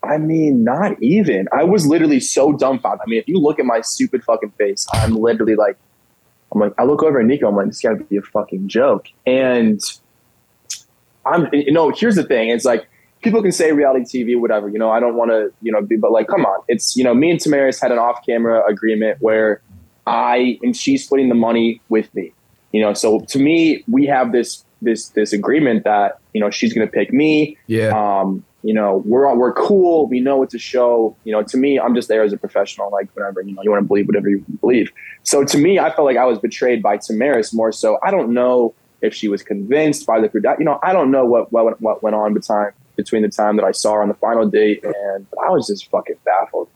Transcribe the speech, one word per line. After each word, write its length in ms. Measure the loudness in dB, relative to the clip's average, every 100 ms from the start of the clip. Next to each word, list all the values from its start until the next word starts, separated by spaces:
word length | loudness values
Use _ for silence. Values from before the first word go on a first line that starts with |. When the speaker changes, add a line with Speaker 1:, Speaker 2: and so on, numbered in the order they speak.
Speaker 1:
I 140 | -2 -2
mean, 460 | 0 0 2 2
not 380 | 2 0 -2 0
even. 460 | 2 2 2 0 -2
I 120 | 0
was 220 | 2 2 2
literally 320 | 2 2 2
so 340 | 0 0 2
dumbfounded. 480 | 2 0 0 -2 -4 -4
I 40 |
mean, 100 | -4
if 80 | -2
you 120 | 0
look 200 | 0 0
at 60 | 0
my 160 | 0
stupid 420 | -2 -4 -2 -2
fucking 280 | -2 -2 -2 _
face, 280 | -4 -2 -4
I'm 220 | -2 0 0
literally 400 | 0 0 0 2
like, 220 | 0 -2 _ _ _ _ _ _ _
I'm 80 | -2
like, 120 | -2 0
I 60 |
look 180 | 0 2
over 160 | 2 2
at 60 | 2
Nico, 220 | 2 0
I'm 60 | 0
like, 120 | -2
"This 140 | -2
gotta 220 | -2 -2
be 140 | -4 -6
a 40 |
fucking 460 | -4 -6 -4 -8 -4
joke." 400 | 0 2 0 -4 _ -2
And 540 | 0 2 2 2 0 -4 -14 _ _ _ _ _ _ _ -16 _ _ _ _ -2
I'm, 240 | 0 0
you 180 | 0 2
know, 160 | 2 2
here's 260 | 0 0 0
the 80 |
thing. 260 | 2 0 0
It's 160 | 0 0
like, 220 | -2 -4 _ _ _
people 180 | 0 2
can 100 | 0
say 200 | 0 2
reality 340 | 2 2 2 -2
T 160 | -6
V, 120 | -2 0
whatever, 340 | 0 -2 -2
you 80 | -2
know, 140 | 0
I 80 | 2
don't 160 | 0 0
wanna, 320 | 0 0 -2 _
you 80 | -4
know, 100 | -2
be, 140 | 0 2
but, 140 | 4
like, 160 | 2 2
come 180 | 0 0
on. 160 | -2 -2
It's, 280 | -2 -2 0
you 80 |
know, 120 | 2 4
me 160 | 2
and 80 | 2
Tamaris 420 | 0 2 2 0
had 100 | 0
an 60 | 0
off-camera 680 | 0 -2 -2 -2 2 2 2
agreement 500 | 0 -2 0 -2 0
where 400 | 0 2 2 -2 _ -20 _ _ -4
I, 540 | -2 0 2 0 0
and 160 | -4 -2
she's 280 | -2 -2 0
splitting 240 | 0 2
the 60 | 2
money 460 | 2 2 0 -2 _
with 240 | -2 -2
me, 180 | -10 -12 _ _ _ _
you 80 | 0
know? 120 | 0
So 280 | 0 0 0
to 180 | 0 0
me, 440 | 2 4 2 0 0
we 180 | 0 2
have 260 | 2 2
this, 320 | 0 -2 -8 _ _
this, 260 | -2 -2 -4
this 240 | -4 -2
agreement 500 | -2 0 0 2 0 0
that, 340 | 2 0 -4 _ -4
you 60 |
know, 100 | -4
she's 200 | -2 -2 0
gonna 100 | -2
pick 260 | -2 0
me. 460 | 2 2 2 0 -4 -6
Speaker 2:
Yeah. 240 | -2 0 0 0 0
Speaker 1:
Um, 240 | -2 -4 -10 _
you 140 | -2 0
know, 260 | 0 0 2
we're 200 | 2 4
all, 80 | 4
we're 160 | 0
cool. 520 | 0 2 4 4 2 2
We 120 | 0
know 240 | 0 0
it's 100 | -2
a 60 | -4
show. 560 | -6 0 2 2 0 -4
You 80 | -4
know, 100 | -4
to 160 | -2 0
me, 220 | 0 0
I'm 160 | 0 -2
just 120 | 0
there 140 | 0
as 120 | 0
a 40 | -2
professional, 540 | -6 -4 -4 -4 -6
like, 160 | -6 -8 -8
whatever, 260 | -8 -8
you 140 | -10 -6
know, 80 |
you 80 | -2
wanna 100 | 0
believe 240 | 0 0 0
whatever 240 | -2 0
you 160 | -2 -4 -4
believe. 300 | 0 0 0 -8 -20 -14
So 200 | -4 0
to 140 | 0 2
me, 220 | 2 2
I 100 | 0
felt 140 | 0 0
like 120 | 2
I 80 | 0
was 120 | 0
betrayed 460 | -4 -2 0 0
by 140 | 0 -2
Tamaris 560 | -4 -2 0 0 -2 -2
more 160 | -2
so. 260 | 0 -2 0
I 80 | 0
don't 240 | -2 0 0
know 400 | 2 2 0 -4 _ _
if 140 | -6 -4
she 120 | -4
was 140 | -4
convinced 640 | -6 -8 -2 0 0 -2 -2
by 140 | 0
the 100 | 0
produ-, 300 | 0 -2 0
you 60 | -2
know, 120 | -2
I 100 | 0
don't 160 | 0 2
know 160 | 2 2
what, 260 | 2 0
what, 300 | 0 0 0
what 220 | -4 -2
went 120 | -2 -2
on 200 | 0 -2
between, 320 | -2 -2 -2 _ _ -10
between 260 | -4 -2
the 60 | -2
time 280 | 0 0 2
that 80 | 0
I 60 |
saw 240 | -2 -2 0
her 60 |
on 60 | 0
the 60 | -2
final 320 | -2 0 0
date, 340 | 2 2 0
and 440 | -4 -6 -6 -8 -10 -8 -2
I 40 |
was 180 | -2 -2
just 220 | -8 -4
fucking 240 | -4 -4 -8
baffled. 460 | -2 -2 -2 -6 -10